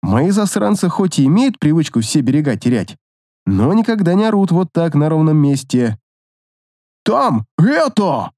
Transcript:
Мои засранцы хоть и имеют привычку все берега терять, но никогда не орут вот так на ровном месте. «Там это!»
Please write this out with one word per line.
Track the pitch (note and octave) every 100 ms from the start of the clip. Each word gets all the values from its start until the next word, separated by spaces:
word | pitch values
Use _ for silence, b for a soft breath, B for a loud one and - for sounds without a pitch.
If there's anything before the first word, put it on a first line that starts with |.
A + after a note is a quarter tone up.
Мои | - A2 E3
засранцы | G3+ G#3 G#3 G3+ G3+ F3+
хоть | - F#3 D3
и | C3+
имеют | F3+ C4+ -
привычку | D3 D#3+ D3+ A#2+
все | A2 D#3
берега | B2 C#3 D3 G2+
терять, | B2 A#2+ F2+ - _ _ _ _ -
но | F#2+ A#2+
никогда | G#3 A3 A3 E3+ F#3
не | A3
орут | G#3 G3
вот | F3 F3+
так | - E3 D3
на | D3+
ровном | D#3+ D#3 D#3
месте. | C#3+ C#3 C3+ B2+ A#2+ A2 _ _ _ _ _ _ _ _ _ _
«Там | - A#3 C4 A#2 G#2+ -
это!» | F#3 D4+ D4+ - G3 C3 -